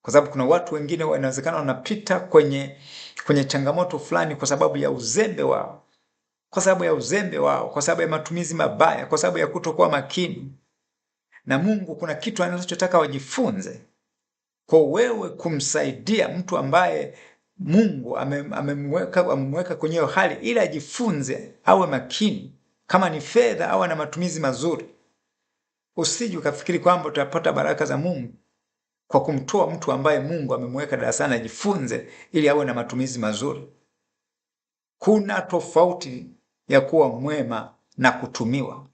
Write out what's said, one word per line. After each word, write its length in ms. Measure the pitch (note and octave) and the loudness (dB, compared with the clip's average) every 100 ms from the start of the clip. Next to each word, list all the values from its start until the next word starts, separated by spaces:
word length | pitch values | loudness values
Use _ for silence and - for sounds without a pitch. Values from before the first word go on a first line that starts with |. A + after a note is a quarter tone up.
Kwa 120 | - | 6
sababu 180 | C#3+ C#3 | 4 4
kuna 140 | C3+ B2+ | -2 2
watu 300 | E3+ - D3+ | 2 2 -6
wengine 280 | D3 E3 | -4 -2
wa-, 140 | D#3 C3+ | 0 0
inawezekana 400 | C3+ C3+ D3 D#3+ | -2 -2 -4 -2
wanapita 640 | C#3+ C3 - G#3 - F3+ | -2 -4 -4 -6 -2 -2
kwenye, 560 | - E3 C#3+ C#3 C#3 - - - - - - | 6 6 6 -2 -6 -12 -20 -20 -16 -12 0
kwenye 180 | C#3+ | 2
changamoto 560 | C#3 C#3+ C#3 E3+ F3+ D3+ | 2 0 0 0 -2 -4
fulani 360 | - E3+ D#3+ C#3+ | -2 0 0 -4
kwa 120 | C3 | -2
sababu 300 | C#3 D#3 C#3+ | 2 2 2
ya 140 | C#3+ | -2
uzembe 520 | C3 A2+ E3+ A3 E3+ | -2 -2 0 0 0
wao. 400 | C2+ A#1 - - _ _ _ _ _ _ _ | 0 0 -4 -12 _ _ _ _ _ _ _
Kwa 120 | - | 0
sababu 220 | F#3 F#3 | 2 2
ya 100 | E3+ | 2
uzembe 440 | D3+ A2+ F#3+ F#3 D3+ | 0 0 -2 -2 0
wao, 320 | C#3+ C3+ A2+ | 0 0 -2
kwa 120 | - | -2
sababu 200 | - E3 | 0 0
ya 60 | E3 | 0
matumizi 480 | D#3 D#3 E3+ D#3 E3 | -2 -4 -6 -6 -2
mabaya, 500 | D3 G#2+ D#3+ C3+ C3 | -2 4 2 2 -2
kwa 120 | D3+ | 0
sababu 200 | F3+ E2+ | 0 0
ya 100 | D#2+ | -2
kutokuwa 420 | F3+ E3 E3 E3+ | -2 -4 2 4
makini. 640 | D3 C3+ - F3 - C3+ - _ _ _ _ _ _ _ - - | 4 -2 -4 -4 -6 -14 -18 _ _ _ _ _ _ _ -20 -2
Na 120 | C3+ | 0
Mungu 380 | F#3+ G#3+ F#3 D3+ | 2 0 -4 -8
kuna 200 | E3 D3 | -6 -4
kitu 280 | A3+ G#3+ | -6 -2
anachotaka 560 | F3 F3+ F3+ E3+ F3+ F3+ | -2 -2 -6 -2 2 4
wajifunze. 800 | D3 C3+ - - A3 G2 F#2 - - _ _ _ _ _ _ _ _ | 2 -2 -6 -2 -2 -2 -8 -14 -20 _ _ _ _ _ _ _ _
Kwa 160 | D#3+ | 6
wewe 460 | C#3+ F3 B3 A3 F3+ | 6 2 0 0 -6
kumsaidia 1000 | - E3+ D3 C3+ D#3 C#3+ B2 A2 G#3+ - | -6 -4 -2 -2 -2 -2 -4 -2 0 0
mtu 280 | F3 F3+ E3 | -2 -4 -2
ambaye 600 | C3+ E3 F3+ D#2 C#2+ - - _ _ _ | 2 2 2 0 -6 -12 -20 _ _ _
Mungu 600 | D3 F#3 A3 C#3+ A#2+ - | 2 4 4 0 -6 -4
ame-, 380 | C3+ C#3+ C#3+ - | -4 -4 -6 -6
amemweka, 640 | C#3+ C#3+ C#3+ E3 F#3+ F#3 - | -4 -4 -4 -4 0 0 2
amemweka 440 | C#3 C3+ D3+ F3+ E3 | 0 -2 -4 -4 -4
kwenye 200 | D#3 E3 | -2 0
hiyo 120 | D3 | 0
hali 280 | F#3+ F#3 C#3+ - | 2 0 0 0
ili 100 | A#3 | 2
ajifunze, 960 | F#3+ D#3 - - A#3 D3+ C3 A#2 - - - | 2 -2 -10 -2 0 0 -2 -6 -10 -2 4
awe 220 | F#3+ E3+ | 4 4
makini. 680 | C3+ - - G#3+ A2 - - _ _ - | -2 -4 -2 0 -2 -10 -20 _ _ 0
Kama 220 | F#3 F3+ | 2 2
ni 120 | D#3 | -2
fedha, 480 | - A3+ A#3+ F3+ F3 | 0 2 2 0 0
awe 180 | F#3+ F3+ | 0 0
na 80 | D#3+ | -2
matumizi 440 | D3+ E3 F3+ D#3+ | -6 -4 -6 -2
mazuri. 460 | C#3+ A#2+ D#3+ D3+ - _ _ _ _ _ _ _ _ _ _ - | -4 -2 -2 -4 -8 _ _ _ _ _ _ _ _ _ _ -4
Usije 420 | D#3+ - A#3 E3+ | -4 -2 -4 -2
ukafikiri 420 | D3 C#3+ - E3+ | -4 -4 -4 2
kwamba 280 | F3 F3+ D3+ | 4 2 0
utapata 440 | D3 C#3 E3 D#3+ | -4 -2 0 0
baraka 320 | C#3+ D3+ D3+ D3 | 2 0 0 0
za 120 | C3+ | 0
Mungu 360 | E3+ D3+ A#2+ - _ _ _ _ _ _ _ | -2 -4 -8 -14 _ _ _ _ _ _ _
kwa 120 | C#3 | 0
kumtoa 440 | - C#3 - G3+ D#3+ | 2 -2 0 0 0
mtu 200 | E3 - | -2 -4
ambaye 280 | C#3+ D3 C#3+ | 0 2 2
Mungu 340 | C#3 E3+ C3 | -2 -4 -4
amemweka 440 | B2 B2 C3 D3 B2+ | -4 -4 -6 -4 -2
darasani 360 | A#2+ - D3 A#2 | -2 0 0 0
ajifunze 760 | A2+ - G3+ G3 B2 A2+ - - - | -4 -4 -2 0 -2 -6 -8 -20 -4
ili 180 | E3 D3+ | 2 4
awe 160 | D3 C#3 | 4 0
na 80 | |
matumizi 460 | A#2+ A#2 B2+ C3 A#2+ | -4 -4 -4 -4 -2
mazuri. 480 | G#2+ G2+ E2 C2+ - _ _ _ _ _ _ _ _ _ _ _ _ _ | -4 -2 -6 -6 -14 _ _ _ _ _ _ _ _ _ _ _ _ _
Kuna 420 | - G#3+ G3+ F#3+ | 4 4 4 -2
tofauti 880 | F3+ F3 - D#3+ F3+ F3 C#3+ B2 - - _ _ - | 0 -2 2 4 4 2 -8 -12 -14 -20 _ _ 4
ya 140 | C#3 | 4
kuwa 280 | C3+ D#3+ C3+ | 6 4 4
mwema 680 | A#2 C#3 D3+ A2+ A2+ - _ _ - | 2 -4 -2 -2 -6 -8 _ _ 2
na 140 | B2+ | 2
kutumiwa. 760 | D3 C3 - A2+ C#3 A#2 - - | 2 -8 -6 -2 -2 -4 -10 -20